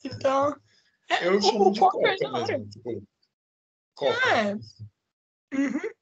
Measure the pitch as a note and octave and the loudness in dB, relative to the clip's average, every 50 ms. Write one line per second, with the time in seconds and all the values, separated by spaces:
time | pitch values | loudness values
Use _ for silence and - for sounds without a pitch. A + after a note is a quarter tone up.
0 | - C4 B3 - - C4+ C4+ C#4 C#4 D4 C4+ - _ _ _ _ _ _ _ _ | -14 -12 -10 -2 -2 0 2 2 0 0 -2 -6 _ _ _ _ _ _ _ _
1 | _ - E4+ - F3 F3 F#3+ G#3 G3+ - - G3+ F#3+ F#3 G3 A3+ B3+ - - - | _ -4 -4 0 0 2 2 4 2 2 4 4 4 4 4 4 2 2 4 2
2 | - A4 F#4+ - - - - A#2+ - - F4+ C4 G#3 G#2 G#2 G#2+ - A#2+ - - | 0 0 0 0 -4 -4 -4 -4 -4 -4 -4 -6 -6 -10 -16 -14 -10 -8 -8 -8
3 | G3+ _ _ _ _ _ _ _ _ _ _ _ _ _ _ _ _ _ _ - | -10 _ _ _ _ _ _ _ _ _ _ _ _ _ _ _ _ _ _ -2
4 | - B4+ A4+ A#4+ A#4+ B4 F#4 B3 G#3+ G3+ G2+ G#2+ A2+ - _ - G#2+ - _ _ | 0 0 2 2 2 2 2 2 0 -2 -4 -6 -10 -14 _ -20 -20 -20 _ _
5 | _ _ _ _ _ _ _ _ _ - C#4 C4+ C#4 C4+ - D#4 F#4 A4 - _ | _ _ _ _ _ _ _ _ _ -8 -4 -2 -2 -2 -2 -6 -6 -8 -12 _